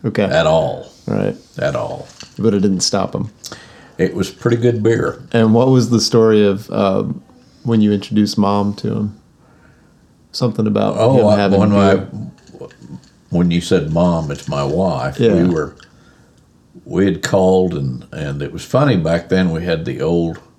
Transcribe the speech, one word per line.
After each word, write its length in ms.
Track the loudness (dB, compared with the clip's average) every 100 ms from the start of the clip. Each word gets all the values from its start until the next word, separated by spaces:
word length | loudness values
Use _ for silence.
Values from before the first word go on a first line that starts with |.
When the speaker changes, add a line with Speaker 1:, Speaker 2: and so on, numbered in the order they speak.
Speaker 1:
Okay. 200 | -2 0
Speaker 2:
At 240 | 0 2 2
all. 420 | 2 0 -6 -14 -16 -6
Speaker 1:
Right. 300 | -2 -2 -6 -14 -6
Speaker 2:
At 180 | -4 -4
all. 320 | -6 -10 -14 -20 -20 -2
Speaker 1:
But 180 | 0
it 60 | 2
didn't 200 | 0 0
stop 340 | -2 -2 -4
him. 140 | -6 -8 -12 -20 -20 -20 -20 -20 -4
Speaker 2:
It 160 | -2 -2
was 140 | -8
pretty 260 | -2 -2 2
good 260 | 0 2
beer. 380 | 0 0 -2 -6 -4
Speaker 1:
And 240 | 0 4
what 140 | 4 4
was 220 | 2 2
the 100 | 0
story 440 | 2 2 4 4
of, 240 | 2 0 -6
um, 500 | -2 0 0 -4 -8 -14 -20 _ _
when 180 | -2 2
you 120 | 2
introduced 440 | 0 0 0 0 2
Mom 380 | 0 0 -2
to 140 | -4 -6 -4
him? 200 | -6 -8 _ _ _ _ -20 _ _ _ _ _ _
Something 340 | -4 -2 0 0
about 300 | 0 0 2
Speaker 2:
Oh, 220 | 2 4
Speaker 1:
him 60 | 4
Speaker 2:
I, 100 | 4
Speaker 1:
having 240 | 2 4
Speaker 2:
when 100 | 4
Speaker 1:
beer. 380 | 4 4 2 -2 -12 -14 -16 -20 -20
Speaker 2:
my, 80 | -20 -20 -20 -20 -20 _ _
when 200 | 0 2
you 80 | 0
said 320 | 2 0 0
Mom, 400 | 0 0 0 -4
it's 160 | -10 -6
my 160 | -4
wife. 560 | -4 -2 -2 -2 -6 0
Speaker 1:
Yeah. 140 | 2
Speaker 2:
We 100 | 4 2
were, 220 | 0 -4 -10 -20 -20 -20 _ -20 _ _ _ _ -20
we 200 | -8 0
had 180 | 0 0
called, 520 | 0 2 4 2 0
and, 300 | -2 -6 -8 -12
and 300 | -10 -8 -6
it 100 | -8
was 120 | -10
funny, 320 | -2 2 4 2
back 320 | 0 -2 0
then 220 | 0 0
we 100 | -2
had 200 | -4 -4
the 160 | -4 -4
old 400 | -2 0 -2 -6 -16